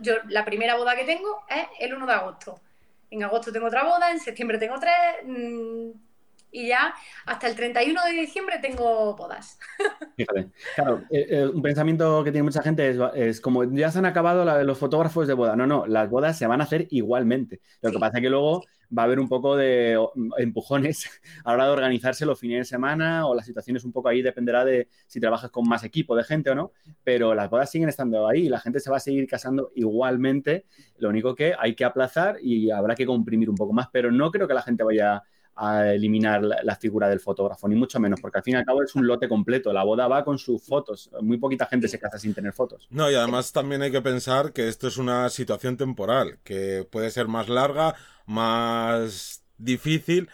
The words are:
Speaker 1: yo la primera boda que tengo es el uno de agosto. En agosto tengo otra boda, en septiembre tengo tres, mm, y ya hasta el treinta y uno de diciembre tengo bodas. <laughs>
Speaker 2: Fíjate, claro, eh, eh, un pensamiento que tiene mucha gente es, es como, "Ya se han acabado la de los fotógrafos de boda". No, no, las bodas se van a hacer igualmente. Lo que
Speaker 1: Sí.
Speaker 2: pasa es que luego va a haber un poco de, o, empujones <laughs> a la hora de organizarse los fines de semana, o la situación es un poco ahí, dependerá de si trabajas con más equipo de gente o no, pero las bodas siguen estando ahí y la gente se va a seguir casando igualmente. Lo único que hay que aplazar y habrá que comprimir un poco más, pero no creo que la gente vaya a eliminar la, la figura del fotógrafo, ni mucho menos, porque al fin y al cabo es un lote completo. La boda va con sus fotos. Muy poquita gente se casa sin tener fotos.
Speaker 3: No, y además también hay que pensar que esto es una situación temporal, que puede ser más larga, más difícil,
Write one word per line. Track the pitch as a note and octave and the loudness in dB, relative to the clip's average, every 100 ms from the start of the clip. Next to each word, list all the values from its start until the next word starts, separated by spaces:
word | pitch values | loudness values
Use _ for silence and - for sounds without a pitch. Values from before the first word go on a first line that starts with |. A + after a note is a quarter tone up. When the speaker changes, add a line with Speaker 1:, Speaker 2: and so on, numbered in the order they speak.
Speaker 1:
yo | A3+ A3+ G#3+ | -2 -2 0
la | G#3 G#3+ | -2 -2
primera | G#3 A#3 A#3+ | -2 0 2
boda | A#3+ B3 | 2 0
que | |
tengo | C4 E4+ G4+ G#4 - | 0 -4 -4 -8 -6
es | C#4+ E4+ - | -6 -6 -8
el | B3 | -8
uno | C4 C4 | -6 -2
de | |
agosto. | G#3 F#3 F#3 - - _ _ _ _ - | -2 -2 -12 -18 -20 _ _ _ _ -14
En | G#3+ | -6
agosto | G3+ A3+ A3+ | -2 -2 -2
tengo | A3 A#3 | -6 -2
otra | A#3+ | 0
boda, | D#4 F4 F4 | 2 2 2
en | E4+ | 0
septiembre | B3 A3+ A#3+ A3 | -6 -8 -4 -2
tengo | A3 C4 | -2 -2
tres, | E4 F4 F4 E4 B3+ | 2 4 2 -2 -8
mm, | B3 A#3+ A#3 A3+ A3+ A3+ A3 _ _ _ _ _ | -8 -8 -8 -8 -8 -10 -14 _ _ _ _ _
y | B3 A#3+ | -10 -2
ya | B3 D#4 D#4+ - - - | 2 0 -2 -18 -16 -10
hasta | A#3+ B3 | -4 -4
el | A3+ | -2
treinta | A#3+ A#3+ | -2 0
y | C#4 | 2
uno | E4+ F4 | 2 0
de | |
diciembre | E4 D4+ G4 F#4+ E4+ | 0 -4 -4 -4 -4
tengo | C4+ B3+ A#3+ A3 G#3+ G3+ | -4 -2 0 2 0 -2
bodas. | F3 - - - - - | -10 -14 -16 -20 -18 -4
<laughs> | G4+ - D4+ - | -4 -4 -16 -6
Speaker 2:
Fíjate, | - G2 F#2 - - - | -2 -2 -4 -10 -10 -2
claro, | C3+ A#2+ - | 0 0 0
eh, | C#3+ C#3+ | -2 0
eh, | D3 C#3 | 2 2
un | D#3 | 0
pensamiento | C#3 C#3+ D#3 E3 D#3+ D#3 D3 | 0 0 2 2 4 4 2
que | |
tiene | D3 | 2
mucha | D3 D3 | 2 0
gente | D3+ D#3+ C3+ | -2 2 2
es, | B2 B2 C#3+ | 2 0 0
es | A2+ A2 | 0 0
como, | C3+ B2+ B2 | 0 2 2
"Ya | C3+ D#3 | 2 0
se | F3+ | 2
han | F#3 | 0
acabado | F3 E3+ F3+ | 2 2 4
la | F3 D3 | 4 4
de | C#3 | 2
los | C3+ | 0
fotógrafos | C#3+ D3+ D#3+ E3 C#3+ | 0 2 2 0 0
de | |
boda". | C3 A#2 A2+ | 2 2 4
No, | C3 | 2
no, | C#3+ F#2 | 2 2
las | A2 G#2 | 2 2
bodas | B2 D3+ D#3+ | 2 0 0
se | A#2 | 0
van | B2+ | 0
a | D3 | 0
hacer | D#3 E3 | -2 0
igualmente. | C3 G#2 B2 A#2 C3 A#2+ - _ _ | -2 0 0 2 0 -2 -12 _ _
Lo | A2+ | -4
que | G2+ | 0
Speaker 1:
Sí. | |
Speaker 2:
pasa | A2 A#2+ | 0 0
es | |
que | B2+ | 0
luego | C3+ D3 F3 - _ - A#2 | 2 2 0 -4 _ -8 0
va | |
a | A#2+ | 2
haber | C3 | 2
un | C3 | 0
poco | B2+ C#3 C#3 | 0 2 2
de, | C3 B2 A#2 A2+ | 4 4 4 4
o, | A2 B2+ A2+ - | 2 -2 -4 -2
empujones | A#2+ G#2+ - C#3 C#3+ D#3 - | -2 -2 -2 0 0 -2 -8
<laughs> | - - - A#2+ | -16 -20 -10 0
a | |
la | |
hora | B2 C3+ | 2 4
de | |
organizarse | C#3 C3 B2 B2+ B2+ D3+ | 4 2 2 0 0 -2
los | C3+ | -2
fines | A#2+ B2 | -2 -4
de | B2 | -4
semana, | B2 C3+ D#3 D#3+ E3 D3+ | -4 -2 0 0 0 0
o | A#2+ | 0
la | |
situación | A2+ A#2+ C#3 C3 | -2 -10 -6 -6
es | A#2+ | -4
un | |
poco | B2+ B2 | -4 0
ahí, | B2 | 2
dependerá | B2+ B2 A#2+ A#2+ C3 | 0 -2 0 2 4
de | B2+ A#2+ _ _ | 2 0 _ _
si | A#2+ | -2
trabajas | A2+ A#2 B2 | 0 0 -4
con | B2 A#2 | -2 2
más | A#2 A2 | 2 0
equipo | D#3 D#3 A#2 | -4 0 0
de | A#2 | 0
gente | D#3 C3+ | -2 0
o | C3+ | -2
no, | F#3 _ - - | -4 _ -20 -8
pero | - B2 A2+ | 0 2 2
las | A2 G2 | 2 2
bodas | A#2 C#3+ | 0 0
siguen | E3 D#3+ | 0 -2
estando | C#3 B2+ A2 G#2+ | -2 -2 0 2
ahí | D3 E3 | 2 2
y | |
la | A#2+ | 0
gente | A#2 C3+ | -2 -4
se | C3+ | -2
va | C3+ | -4
a | |
seguir | - C#3 C3+ | 0 -2 -2
casando | B2+ C3 C3+ C3 - | -4 -2 -2 -2 -2
igualmente. | A2 A2 B2+ B2+ C3+ C#3 C#3+ F3 - _ - - | 0 2 0 2 2 0 0 -4 -4 _ -20 -4
Lo | G#2+ | 0
único | G#2+ B2 | 0 0
que | B2+ D3+ - | 0 0 2
hay | A#2 A2+ | -2 0
que | B2 | 0
aplazar | C3 B2+ D#3+ F#3 - | 2 0 0 0 0
y | B2+ A2+ G#2+ | 0 2 2
habrá | G#2 G#2 A#2 | 2 0 0
que | B2+ | 0
comprimir | B2 A2 A2 G#2+ | 0 2 2 2
un | G2 | 0
poco | G#2 | 0
más, | A2+ B2+ | 0 0
pero | B2+ B2 | 0 2
no | A#2+ D#3 | 2 2
creo | G3 F#3 | 0 0
que | |
la | B2+ | 0
gente | A#2+ A#2 | 0 0
vaya | A2 A2 G#2 G2+ - _ _ - | 2 4 2 0 -4 _ _ -6
a | G#2+ G#2+ G#2 | -2 2 4
eliminar | G#2 G#2+ G#2+ G#2+ G#2 | 4 2 2 4 2
la, | G#2 A2 | 2 0
la | A2 G2 | -2 -2
figura | A2+ G#2 G2+ | -2 0 2
del | G2 | 0
fotógrafo, | - F#2+ G2 G2 G2+ | -2 -2 -2 -2 0
ni | G#2+ | 0
mucho | B2+ B2+ | 0 0
menos, | G#2 G2 | 0 0
porque | G2+ G2 | -4 -6
al | B2 | 0
fin | |
y | B2+ | 0
al | B2+ | 2
cabo | C3+ | 0
es | C3+ C3+ | 2 2
un | A#2+ | 2
lote | A#2+ A#2+ | 2 0
completo. | A2 G2+ B2+ G#2 | 0 0 0 0
La | G2 | 0
boda | G2 A2 B2 | 2 2 2
va | C#3 | 2
con | C#3+ C#3 | 0 -4
sus | - A2+ - | -2 -4 0
fotos. | C#3+ B2 G#2 - - | -2 -2 -12 -12 -6
Muy | A2 A#2 | 0 0
poquita | C3+ C3 B2 | 0 -2 0
gente | B2 A2+ | 0 0
se | A#2 | -4
casa | G#2 G#2 | -8 -8
sin | G#2+ | -6
tener | G2+ G2 | -6 -6
fotos. | - B2+ - - | -4 -4 -6 -12
Speaker 3:
No, | C3+ D3 | -2 2
y | C3 | 2
además | A#2 B2 - | 2 0 -2
también | D3+ C#3 C#3 | -2 -2 -2
hay | C#3+ | 0
que | C3 | 0
pensar | B2+ B2+ C3 C3 C#3+ | 0 -2 0 0 0
que | C3 A2+ | -2 -2
esto | A2 C3 | -2 -6
es | A2 | -4
una | B2 B2 B2 | 0 0 0
situación | - B2 G#2 B2+ B2+ | -2 -4 -2 -2 -2
temporal, | C3 A#2 G2 C3 E2+ - - | -4 -4 0 0 0 -6 -10
que | G2 G2 F#2+ F#2 | -6 -4 -4 -4
puede | A2 A2 | -4 -4
ser | B2 A2+ | -2 -2
más | A2+ G#2+ | -2 -2
larga, | B2 C#3 C#3+ D#3+ - - - - | 0 0 2 0 -2 -12 -20 -8
más | G#2+ A2+ A#2 A#2 A#2 A2+ A#2 A2+ G2+ - - _ _ | -2 0 0 0 0 0 0 -2 -8 -14 -16 _ _
difícil, | A#2 B2 D3+ D#3+ D#3+ F3 F3+ | -4 -2 0 -2 0 -2 -2